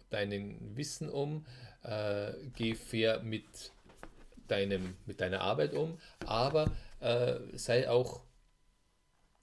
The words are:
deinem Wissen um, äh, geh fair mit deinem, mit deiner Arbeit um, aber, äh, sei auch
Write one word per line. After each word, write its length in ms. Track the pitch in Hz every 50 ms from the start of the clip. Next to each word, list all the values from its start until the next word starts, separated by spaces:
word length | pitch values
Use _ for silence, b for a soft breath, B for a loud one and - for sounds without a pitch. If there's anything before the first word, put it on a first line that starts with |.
| - -
deinem 640 | - 104 104 101 101 101 101 101 107 113 117 107 104 127
Wissen 320 | 147 - - - 156 147
um, 380 | - 139 143 147 151 156 156 B B B 120 B B B -
äh, 500 | 113 107 107 107 104 101 104 104 107 - - - 127 -
geh 200 | - 113 113 110
fair 460 | - - - - 113 110 110 113 110
mit 500 | - 113 110 107 - - - - - - - - - - - - - - - - - - - - - -
deinem, 480 | 107 101 98 98 98 92 92 90 95 - - 107
mit 120 | 95 -
deiner 220 | 92 90 92 95
Arbeit 320 | 90 98 113 143 147 147 143
um, 260 | 143 156 165 165 B B B B B -
aber, 460 | - 110 113 127 139 151 156 156 156 B B B B B -
äh, 400 | - 123 120 120 123 123 - - - - -
sei 360 | - - - 117 127 - -
auch 320 | 120 123 127 123 - - - - _ - _ _ _ _ _ _ _ _ _ _ _ _ _ _ _ _ _ _ _ _